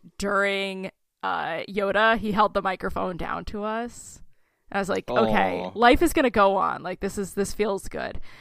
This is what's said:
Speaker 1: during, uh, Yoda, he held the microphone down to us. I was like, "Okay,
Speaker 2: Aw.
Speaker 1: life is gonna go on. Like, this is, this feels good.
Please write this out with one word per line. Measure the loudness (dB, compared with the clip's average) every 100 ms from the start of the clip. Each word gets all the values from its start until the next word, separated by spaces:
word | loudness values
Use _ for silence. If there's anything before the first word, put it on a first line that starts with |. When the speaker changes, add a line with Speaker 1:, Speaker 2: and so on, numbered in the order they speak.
| -16 -6
Speaker 1:
during, | -2 2 2 0 -4 -6 -10 -12 _ _
uh, | -4 -2 -4 -6 -6
Yoda, | -2 0 4 4 4
he | 0
held | 2 2
the | 2
microphone | -2 -2 -4 -4 -4 -4
down | -6 -8 -8
to | -8
us. | -6 -6 -8 -12 -20 -20 -20 -20 _ _ -8
I | -4
was | -2
like, | -2 0
"Okay, | 2 4 4 2 -2
Speaker 2:
Aw. | -6
Speaker 1:
life | 4 6 6
is | 4
gonna | 4 2
go | 6 4 4
on. | 0 -2
Like, | -8 -6
this | -6 -6
is, | -6
this | -4 -4
feels | -2 -2 -2 -6
good. | -8 -6 -6 -8 -12